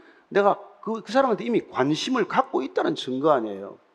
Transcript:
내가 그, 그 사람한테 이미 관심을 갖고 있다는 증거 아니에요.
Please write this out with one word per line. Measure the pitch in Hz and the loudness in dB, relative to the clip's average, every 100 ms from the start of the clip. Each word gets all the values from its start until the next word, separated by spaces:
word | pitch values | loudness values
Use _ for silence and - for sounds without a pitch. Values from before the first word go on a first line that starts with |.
| - - _ | -20 -20 _
내가 | 196 202 - - - - | 2 2 2 -6 -14 -8
그, | 226 | -8
그 | - | -2
사람한테 | 233 262 190 | 2 2 0
이미 | 226 214 - | 0 -2 -2
관심을 | - 131 156 - 254 196 | -2 0 0 0 0 0
갖고 | - - - | 0 0 -2
있다는 | - - - | -2 -2 -2
증거 | 160 - 131 156 | -2 -4 0 2
아니에요. | 139 107 98 98 104 _ | 2 0 -8 -12 -16 _